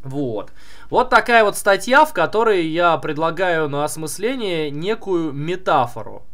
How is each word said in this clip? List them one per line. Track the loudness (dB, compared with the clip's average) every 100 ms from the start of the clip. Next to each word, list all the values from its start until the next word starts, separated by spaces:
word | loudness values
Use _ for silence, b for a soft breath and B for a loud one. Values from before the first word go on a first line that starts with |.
Вот. | -8 -6 -4 -6 -8 B B B B
Вот | 0 4
такая | 2 6 6
вот | 6 2
статья, | 2 2 4 4 4
в |
которой | 2 0 2 2 2 0
я | 2 2 2
предлагаю | -2 -2 -2 0 0 0 0
на | -2
осмысление | -4 -4 -8 -4 -4 -4 -4 -4 -4
некую | -4 -4 -4 -2 -2 -2
метафору. | -6 -6 -4 0 2 0 -4 -12 -12 -14